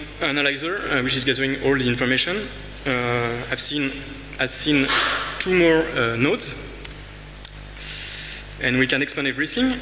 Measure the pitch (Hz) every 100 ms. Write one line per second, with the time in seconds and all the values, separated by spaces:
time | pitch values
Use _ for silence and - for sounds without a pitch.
0 | - - 160 143 143 139 160 - - 139
1 | 127 131 127 123 135 139 135 139 123 120
2 | 127 127 175 202 208 - - - 143 123
3 | 120 120 117 120 127 131 - 147 135 135
4 | - - - - 127 - 151 143 135 -
5 | - - - - 190 185 170 160 160 139
6 | 117 117 139 226 - - - - - -
7 | - - - - - - - - - -
8 | - - - - - - 131 127 131 135
9 | 143 - 139 127 151 240 262 247